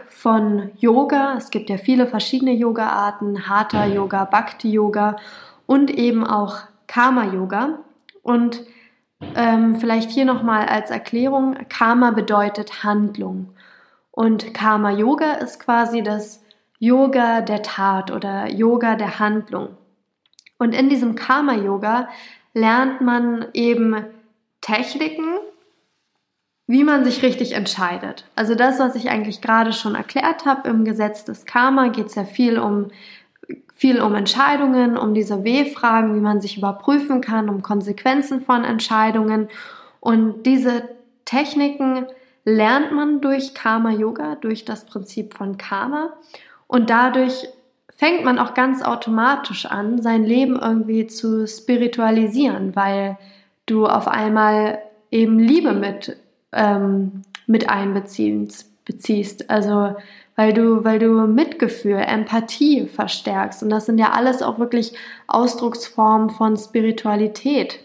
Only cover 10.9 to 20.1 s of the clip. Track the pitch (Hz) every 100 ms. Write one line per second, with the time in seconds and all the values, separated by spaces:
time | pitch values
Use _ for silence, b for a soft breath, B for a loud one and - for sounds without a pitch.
10.9 | 226 - 233 262 269 269 262 - - 226
11.9 | 240 247 220 214 208 208 202 208 - 208
12.9 | 208 208 208 185 185 185 b b b b
13.9 | b b - 226 214 - - 220 214 208
14.9 | 202 220 302 311 285 247 - - 233 233
15.9 | 233 208 214 208 - b b b - 226
16.9 | 254 269 262 233 226 214 208 - - 196
17.9 | 190 185 196 196 196 202 196 226 233 226
18.9 | 220 196 - 214 214 208 196 202 - _
19.9 | _ _